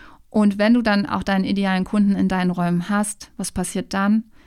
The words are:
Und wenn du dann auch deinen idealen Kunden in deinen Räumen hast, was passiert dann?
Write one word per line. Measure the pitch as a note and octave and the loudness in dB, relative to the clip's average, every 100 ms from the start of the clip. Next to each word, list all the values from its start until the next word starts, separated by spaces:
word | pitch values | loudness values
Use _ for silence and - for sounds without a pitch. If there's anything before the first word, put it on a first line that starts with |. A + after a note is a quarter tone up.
| - - _ | -20 -20 _
Und | G#3+ G#3 G3+ | 2 2 2
wenn | G#3 | 4
du | A#3+ | 4
dann | A3 G3+ | 2 0
auch | G3+ F#3+ | 0 -4
deinen | G3 F#3+ | -2 -2
idealen | F#3+ G3 G3 F#3 | 0 0 0 -2
Kunden | F#3 G#3+ G3+ | 0 0 2
in | F#3+ F#3 | 2 0
deinen | F#3 F3+ | 0 0
Räumen | F3+ F3 F3 F3 | 0 0 -2 0
hast, | G#3 G#3 - - - | -2 -2 -8 -16 -10
was | F#3 | -8
passiert | - F3+ F#3 - | -6 -4 -6 -4
dann? | F#3+ G3+ A3 - - | -2 2 0 -2 -16